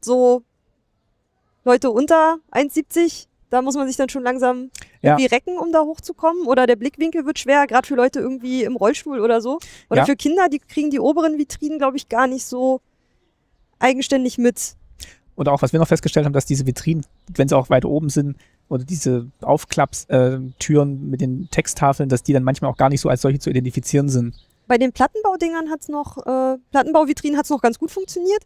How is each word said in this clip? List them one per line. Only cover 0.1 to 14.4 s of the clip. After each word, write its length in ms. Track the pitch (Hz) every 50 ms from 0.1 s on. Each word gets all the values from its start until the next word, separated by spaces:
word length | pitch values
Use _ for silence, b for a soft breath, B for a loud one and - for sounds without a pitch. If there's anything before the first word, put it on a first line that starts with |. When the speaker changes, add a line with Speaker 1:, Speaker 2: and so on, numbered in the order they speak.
| 247 254 254 247 247 247 240 _ _ _ _ _ _ _ _ _ _ _ _ _ _ _ _ _ _ _ _ _ _ _ _
Speaker 1:
Leute 280 | 247 247 240 - 262
unter 460 | 220 226 285 294 330 320 311 320 330 320 _ _
eins 240 | - 233 285 285 -
siebzig, 540 | 311 294 _ - 330 339 330 - - - _ _ _ _ _
da 120 | - 254
muss 140 | 254 269 269
man 120 | 294 277 262
sich 80 | 254 -
dann 120 | 269 254
schon 140 | - 277 247
langsam 480 | 247 247 254 254 247 254 247 254 262 _ B B B B B
Speaker 2:
Ja. 100 | - 247 -
Speaker 1:
irgendwie 140 | - 262 247
recken, 300 | - 247 _ - 359 359
um 140 | 311 339
da 100 | 330 320 311
hochzukommen. 640 | 302 320 - - - 339 _ - 320 339 359 349 233
Oder 200 | 254 247 254 233
der 80 | 240
Blickwinkel 500 | 208 220 285 _ - 311 320 - 339 277
wird 140 | 277 311 -
schwer, 280 | - 247 277 285 285 -
grad 200 | 214 247 262 -
für 80 | 285
Leute 240 | 240 240 269 - 285
irgendwie 440 | - 254 262 262 233 254 254 262 220
im 120 | 202 254
Rollstuhl 440 | 233 190 214 294 - - 311 277 247
oder 220 | 208 233 233 226
so. 180 | 214 240 277 339 B B B B B B
Oder 100 | - 247
Speaker 2:
Ja. 40 | 277
Speaker 1:
für 100 | - 285
Kinder, 340 | - - 285 320 370 370 349
die 100 | 269 285
kriegen 300 | _ _ - 311 294 302
die 100 | 285 269
oberen 380 | - 262 302 320 320 320 311 294
Vitrinen, 400 | 294 _ - - 302 294 311 302
glaub 180 | 277 269 262
ich, 140 | 277 - _
gar 180 | 233 226 254 254
nicht 180 | 262 269 -
so 360 | - 254 247 254 262 262 254 _ _ _ _ _ _ _ _ _ _ _ _ _ _ _ _ _ _ _ _
eigenständig 580 | 220 254 262 254 262 - 277 269 254 247 -
mit. 380 | -